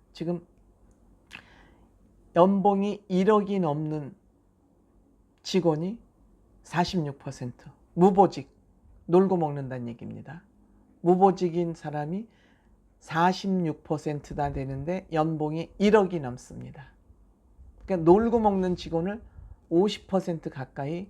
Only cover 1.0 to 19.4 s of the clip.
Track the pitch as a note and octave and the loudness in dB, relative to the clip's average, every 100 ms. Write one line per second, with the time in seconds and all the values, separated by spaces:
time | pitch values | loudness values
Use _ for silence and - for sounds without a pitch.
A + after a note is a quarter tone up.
1 | _ _ _ - - - _ _ _ _ | _ _ _ -20 -20 -20 _ _ _ _
2 | _ _ _ E3+ F3+ G3 G3 G3+ G3+ G3+ | _ _ _ 4 4 4 2 2 -2 -6
3 | - F#3 G3 G#3+ F#3+ G3+ E3+ D3 D#3 D3+ | -4 0 4 4 2 -2 -2 -2 -4 -6
4 | C#3 - _ _ _ _ _ _ _ _ | -10 -14 _ _ _ _ _ _ _ _
5 | _ _ _ _ - F#3+ E3+ D3+ F3 A#3 | _ _ _ _ -4 0 0 0 -4 -10
6 | _ _ _ _ _ _ - D#3 F3 F#3+ | _ _ _ _ _ _ -6 -2 -2 -2
7 | D3 C#3 - C3+ B2+ - - - _ - | -4 -8 -14 -12 -12 -12 -20 -20 _ 2
8 | F#3 G3+ F3+ - C3 _ _ _ _ - | 4 6 4 2 -14 _ _ _ _ -20
9 | - E3+ G3 F#3 D#3 C#3+ C3+ B2+ A#2+ A#2 | 0 2 4 2 -2 -4 -8 -10 -10 -12
10 | G#2 G#2+ - E3 - _ _ _ _ _ | -14 -14 -16 -18 -20 _ _ _ _ _
11 | E3+ F3+ G3 F#3 F3+ E3 E3+ D#3+ D#3 D3 | 2 4 4 4 -2 -2 -4 -6 -8 -8
12 | D3 F#3 A3+ _ _ _ _ _ _ _ | -6 -8 -10 _ _ _ _ _ _ _
13 | - D#3+ F3 F#3 G3+ F#3+ E3 D3+ - D3+ | -8 0 2 0 -2 -2 -2 -4 -6 -6
14 | D#3 D3 - - C#3+ C#3+ C3+ C3+ C#3+ F#3 | -4 -8 -8 -6 -4 -4 -8 -8 -6 -8
15 | F#3+ D#3+ D#3+ D#3 D3+ D#3 E3 - G3+ G#3+ | -4 0 0 0 -4 -4 -8 0 4 6
16 | F#3+ F3 C3 B2 - - B2 C#3+ C3+ _ | 4 0 -6 -10 -14 -16 -16 -18 -20 _
17 | _ _ _ _ _ - - - - F#3+ | _ _ _ _ _ -20 -20 -16 -6 2
18 | D#3+ F#3+ A#3 A#3 G#3+ G3 F#3 F3 - E3 | 6 6 6 2 2 2 0 -4 -4 -6
19 | F3 G#3+ - - | -4 -8 -14 -20